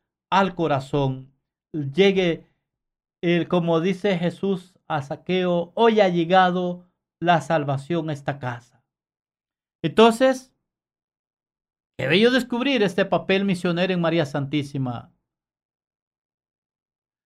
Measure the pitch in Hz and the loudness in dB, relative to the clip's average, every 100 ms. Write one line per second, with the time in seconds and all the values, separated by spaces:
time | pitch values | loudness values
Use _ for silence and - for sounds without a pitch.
0 | _ _ _ 180 190 180 165 139 139 147 | _ _ _ 0 0 0 0 0 0 -2
1 | 135 131 131 _ _ _ _ 160 139 139 | 0 -4 -12 _ _ _ _ -8 -4 2
2 | 196 190 180 160 - _ _ _ _ _ | 4 4 0 -2 -8 _ _ _ _ _
3 | _ _ 175 175 165 180 170 165 175 185 | _ _ 0 0 0 0 2 0 0 -2
4 | 208 180 170 170 196 185 - _ - 156 | -2 0 -2 -2 -4 -4 -8 _ -8 -6
5 | 139 156 - 185 180 175 175 - 233 214 | -6 -10 -4 -2 0 -2 -2 2 4 4
6 | 190 175 165 185 180 180 180 180 - _ | 2 2 2 4 4 2 -4 -6 -14 _
7 | _ _ 170 165 - 160 143 135 - 170 | _ _ 2 2 2 -2 0 -4 -4 -4
8 | 156 143 - 139 123 120 - _ _ _ | -4 -6 -8 -8 -10 -12 -16 _ _ _
9 | _ _ _ _ _ _ _ _ 160 139 | _ _ _ _ _ _ _ _ -2 4
10 | 226 220 262 262 - _ _ _ _ _ | 4 4 0 0 -8 _ _ _ _ _
11 | _ _ _ _ _ _ _ _ _ - | _ _ _ _ _ _ _ _ _ -8
12 | 131 175 233 254 254 240 262 254 202 185 | 0 2 4 2 -2 -4 -2 0 0 0
13 | 190 170 175 196 196 180 180 170 185 180 | -2 -2 0 -2 0 -2 -2 -2 -2 0
14 | 170 165 156 151 139 151 143 139 131 117 | 0 0 -2 -4 -4 -4 -4 -6 -6 -8
15 | - _ _ _ _ _ _ _ _ _ | -14 _ _ _ _ _ _ _ _ _
16 | _ _ _ _ _ _ _ _ _ _ | _ _ _ _ _ _ _ _ _ _
17 | _ _ | _ _